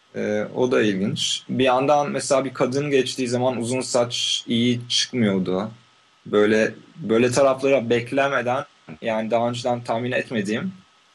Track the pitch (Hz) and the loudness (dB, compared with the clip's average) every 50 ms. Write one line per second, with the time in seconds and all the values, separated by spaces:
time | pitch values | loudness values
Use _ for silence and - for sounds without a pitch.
0 | _ _ - 110 104 104 104 107 - - 110 123 127 123 131 127 113 104 98 92 | _ _ -8 -6 -4 -2 -2 -2 -4 -4 -2 -2 0 2 2 2 2 2 2 0
1 | 101 120 160 - - - - - - - 127 123 131 127 127 131 139 147 147 147 | -2 -2 -2 -4 -4 -4 -6 -6 -6 -6 -2 0 2 2 2 2 4 2 2 2
2 | 143 143 139 135 - - 139 135 135 127 127 - 135 123 127 139 147 147 139 131 | 2 -2 -4 -6 -2 0 0 0 0 -2 -2 -2 -2 0 0 -2 -2 2 2 2
3 | 123 - - 131 127 123 123 123 123 131 123 113 113 117 127 131 120 - - 123 | 2 0 -2 -4 -2 -2 0 0 0 0 0 -2 -2 -2 -2 -4 -2 0 0 0
4 | 120 123 - - - - - - - - 117 117 120 123 120 120 120 120 - - | 0 0 -2 -4 -2 -2 -2 -4 -2 -2 0 0 2 2 0 -2 -2 -2 -2 -2
5 | - - 127 123 110 101 95 95 90 92 92 95 110 113 - - _ _ _ _ | -2 0 0 0 2 2 2 0 0 0 -2 -2 -4 -6 -10 -16 _ _ _ _
6 | _ _ _ _ - - 107 104 104 107 110 110 107 107 - - - - - - | _ _ _ _ -6 0 4 4 4 6 4 4 2 0 -2 -8 -20 -20 -16 -8
7 | - 104 113 117 123 123 123 147 139 135 127 131 139 135 139 123 117 117 120 117 | -2 0 2 4 4 4 4 4 4 4 4 2 2 2 2 2 2 2 0 0
8 | 120 - 139 139 139 139 139 123 117 123 127 139 - - _ _ _ - 80 - | 0 -2 0 0 0 0 0 -2 -2 -2 -2 -2 -4 -8 _ _ _ -18 -14 -8
9 | 120 113 110 110 110 107 120 117 120 120 123 123 131 123 120 120 120 - 117 117 | -4 -4 -2 -2 -2 0 0 0 0 0 -2 -2 -2 -2 -2 -2 -4 -4 -4 -4
10 | 123 123 127 135 135 - 131 107 95 104 110 - - - - - - _ _ _ | -2 -4 -4 -4 -4 -4 -4 -4 -2 -2 -4 -4 -4 -8 -10 -12 -20 _ _ _
11 | _ _ | _ _